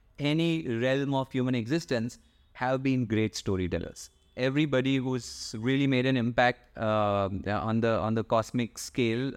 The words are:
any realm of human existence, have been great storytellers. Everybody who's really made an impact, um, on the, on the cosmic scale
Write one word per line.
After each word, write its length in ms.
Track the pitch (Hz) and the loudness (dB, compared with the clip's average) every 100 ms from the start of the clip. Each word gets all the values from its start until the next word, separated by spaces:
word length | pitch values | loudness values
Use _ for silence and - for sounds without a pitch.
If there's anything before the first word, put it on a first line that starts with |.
| _ - | _ -6
any 500 | 143 156 165 165 160 | 0 2 2 0 -2
realm 460 | 113 127 135 139 | -2 0 0 0
of 180 | 135 131 | -2 -2
human 220 | 131 127 | -2 0
existence, 640 | 127 110 165 165 123 117 - - _ _ | 0 0 -2 -2 -2 -4 -8 -20 _ _
have 300 | - 127 131 | -6 -2 0
been 240 | 135 131 117 | 0 0 2
great 280 | 110 110 | 2 0
storytellers. 760 | - - 95 90 85 85 - - _ _ - | -2 -4 -2 0 -2 -6 -12 -18 _ _ -4
Everybody 600 | 131 135 156 135 131 135 | 0 2 2 2 2 0
who's 580 | 131 127 117 - - 113 | 0 -4 -6 -12 -10 -4
really 280 | 117 135 139 | 0 2 4
made 200 | 131 127 | 2 2
an 100 | 135 | 2
impact, 600 | 117 120 123 127 - - | 2 4 4 2 -6 -4
um, 640 | 110 107 104 101 98 95 92 | 0 2 2 2 0 -2 -4
on 340 | 104 110 113 | -2 0 0
the, 180 | 113 110 | 2 2
on 160 | 104 | 0
the 100 | 110 | -2
cosmic 540 | 107 117 110 123 117 - | 0 0 0 -2 -4 -6
scale 540 | - - 120 113 135 | -8 0 0 0 -4